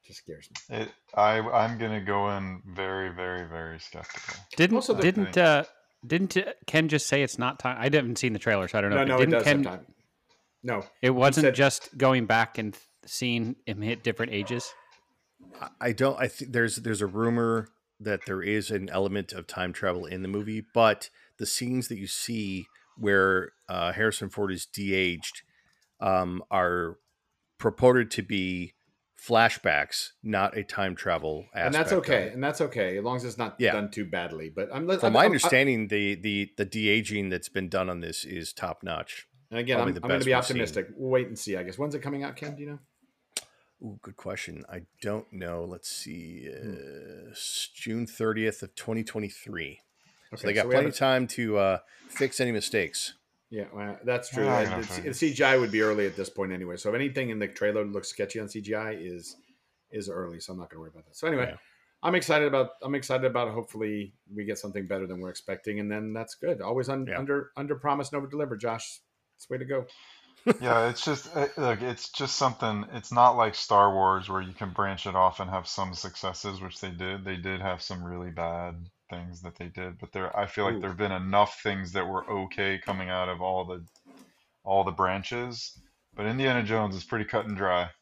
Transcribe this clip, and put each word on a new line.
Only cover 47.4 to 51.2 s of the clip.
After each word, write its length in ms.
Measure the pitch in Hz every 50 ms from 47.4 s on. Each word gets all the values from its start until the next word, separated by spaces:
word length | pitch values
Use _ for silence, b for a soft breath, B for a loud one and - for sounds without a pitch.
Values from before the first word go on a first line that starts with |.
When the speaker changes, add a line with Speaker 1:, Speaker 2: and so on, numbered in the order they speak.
| - - - - - - _
Speaker 4:
June 320 | - - 117 110 117 117
thirtieth 560 | 110 - - 117 110 110 110 110 110 107 -
of 120 | - - _
twenty 300 | - - - 110 113 110
twenty-three. 760 | - - 110 107 98 - - - - 104 85 80 71 71 _ _ _ _ b b b b b b b
So 40 | -
Speaker 1:
Okay, 120 | - - 104
Speaker 4:
they 40 | 101
got 80 | 110
Speaker 1:
so 60 | 101 123
we 40 | 127
Speaker 4:
plenty 120 | 135 147
Speaker 1:
have 80 | 151 139
Speaker 4:
of 40 | -
time 280 | 139 131 131 127